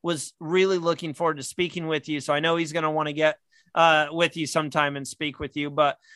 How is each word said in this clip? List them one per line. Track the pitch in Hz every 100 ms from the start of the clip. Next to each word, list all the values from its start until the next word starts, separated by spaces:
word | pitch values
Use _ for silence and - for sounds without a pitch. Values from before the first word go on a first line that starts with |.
was | 170 165 - -
really | 156 180 190 185
looking | 165 165 165
forward | 139 170 151
to |
speaking | 131 - 175 180 160
with | 156 143
you. | 147
So | 143
I | 147
know | 160 170
he's | 160
gonna | 160 160
wanna | 156 151
get, | 147 156 151 _ _ _ 165
uh, | 165 156 147
with | 165 170 165
you | 147
sometime | 160 151 156 147 139
and | 135
speak | - 151 135
with | 147 147
you. | 147
But | 143 143 - _